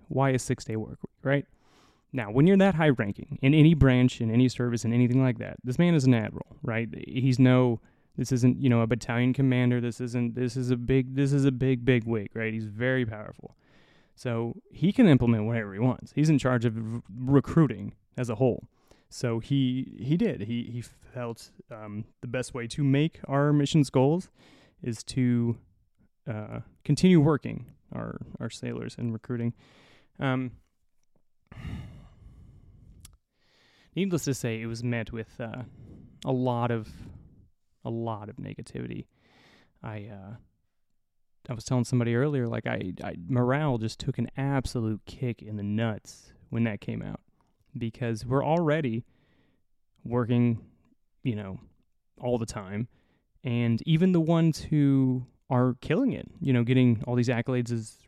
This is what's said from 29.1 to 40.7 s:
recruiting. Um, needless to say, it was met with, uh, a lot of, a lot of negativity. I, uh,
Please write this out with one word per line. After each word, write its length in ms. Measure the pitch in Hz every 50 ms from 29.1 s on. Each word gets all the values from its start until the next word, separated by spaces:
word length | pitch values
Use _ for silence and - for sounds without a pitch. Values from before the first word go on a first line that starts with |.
| 110
recruiting. 400 | 110 - - 123 117 117 117 - - _ _ _ _ _ _ _ _ _ _ _ -
Um, 320 | - 135 131 131 131 123 - - _ _ _ _ _ _ _ _ _ _ _ _ _ _ _ _ _ _ - - - - - - - - - - - - - _ - - - - - - - - - - - - - - - - - - _ _ _ _ _ _ _ _ _ _ _ _ _ _ _ _ _
needless 300 | 156 196 196 175 147 -
to 80 | 143 127
say, 280 | - - 120 113 110
it 60 | 113
was 160 | 117 113 113 117
met 280 | 123 120 117 110 -
with, 280 | 117 113 110 - - -
uh, 240 | 123 113 113 127 123 - - - - - - - - - - - -
a 60 | 135
lot 400 | 131 127 127 127 120 120 120 120
of, 160 | 117 113 107 - - - - - - - - - - - - _ _ _ _ _ _ _ -
a 60 | 120
lot 400 | 117 113 113 117 110 101 104 104
of 80 | -
negativity. 680 | - 95 101 104 - - - - - 123 120 113 - - - _ _ _ _ _ _ _ _ _ _ _ _ _ _ -
I, 260 | 117 107 107 101 113
uh, 240 | 104 98 95 98 117 117 - _ _ _ _ _